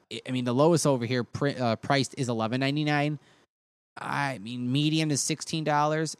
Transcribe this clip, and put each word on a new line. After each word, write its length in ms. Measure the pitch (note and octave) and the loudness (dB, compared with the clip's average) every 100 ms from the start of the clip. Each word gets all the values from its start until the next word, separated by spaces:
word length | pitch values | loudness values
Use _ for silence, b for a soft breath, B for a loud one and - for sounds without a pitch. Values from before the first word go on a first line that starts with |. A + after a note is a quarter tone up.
| - | -10
I, 120 | A#2+ - | -12 -6
I 20 | |
mean, 140 | B2+ B2 | -4 0
the 100 | A#2+ | 4
lowest 320 | D#3 E3 D3+ | 6 6 4
over 180 | C3+ A#2 | 2 0
here 200 | B2+ A2+ | -2 -2
pri-, 300 | - C#3+ B2+ | -2 -2 0
uh, 200 | B2 A2 | 0 0
priced 400 | - C#3 B2 - | 2 0 0 -2
is 120 | B2 | -4
eleven 320 | A#2 A2 B2+ | -2 0 0
ninety-nine. 580 | C3+ D3 D3+ D3 D3 D3+ b b b _ _ _ _ - | 0 0 0 0 0 -4 b b b _ _ _ _ -14
I 380 | - C#3 C#3 B2 | -6 -4 -4 -6
mean, 340 | G#2+ B2 B2 | -10 -6 -2
medium 400 | C3+ D3+ D#3+ D#3 | 0 2 2 2
is 80 | C#3 | 0
sixteen 460 | - D#3 - D#3+ D#3 | -2 -4 -6 -4 0
dollars, 500 | D3 D3+ D#3 D#3+ - | 2 2 0 -2 -6